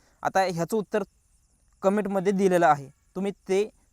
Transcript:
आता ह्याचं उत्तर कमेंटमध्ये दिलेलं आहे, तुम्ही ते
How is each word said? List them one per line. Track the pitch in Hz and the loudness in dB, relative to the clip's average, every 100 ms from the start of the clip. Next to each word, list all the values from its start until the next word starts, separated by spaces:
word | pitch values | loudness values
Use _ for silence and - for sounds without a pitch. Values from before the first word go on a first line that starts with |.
| _ _ | _ _
आता | - 190 | -4 0
ह्याचं | 190 165 165 220 | 0 -2 -2 -4
उत्तर | 202 214 196 _ _ _ _ _ _ _ | -2 -4 -6 _ _ _ _ _ _ _
कमेंटमध्ये | 190 208 196 196 180 | 0 0 -2 -2 0
दिलेलं | 190 196 180 170 | 2 2 4 4
आहे, | 147 139 _ _ - | 2 -2 _ _ -8
तुम्ही | 202 202 - | -8 -8 -2
ते | 190 208 - _ | -2 -2 -8 _